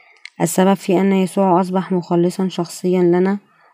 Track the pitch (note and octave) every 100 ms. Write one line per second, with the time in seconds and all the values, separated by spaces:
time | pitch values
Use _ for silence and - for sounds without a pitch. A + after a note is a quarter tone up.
0 | _ _ - - E3 - F#3 G3 - F3+
1 | G3 F#3+ F#3 - F#3+ F3 F#3 F#3 F#3 F#3
2 | E3 F3 F3 F3+ F#3+ E3+ E3+ - F#3 F#3
3 | F3+ F3 F#3 G3+ _ _ _